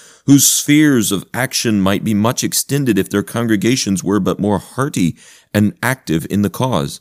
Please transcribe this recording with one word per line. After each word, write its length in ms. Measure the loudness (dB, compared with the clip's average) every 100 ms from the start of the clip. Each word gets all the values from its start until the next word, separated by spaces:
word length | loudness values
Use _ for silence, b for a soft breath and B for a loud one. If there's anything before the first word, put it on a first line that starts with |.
| B B 4
whose 200 | 4 4
spheres 680 | 0 2 4 4 2 0
of 120 | -4 -6
action 460 | -6 -4 -4 0 0
might 240 | 2 0
be 100 | 0
much 300 | 0 0 0
extended 560 | -4 -4 -2 -2 2 0
if 100 | 0
their 140 | -2
congregations 800 | -2 -4 0 0 2 0 0 -2
were 160 | 0 0
but 200 | 0 -2
more 200 | 0 -2
hearty 560 | -4 -6 -6 -2 -2 -2 B B B
and 240 | 0 0 0
active 460 | -4 -4 -2 -4 -2
in 120 | 0
the 80 | -2
cause. 500 | -2 -2 -2 -4 -8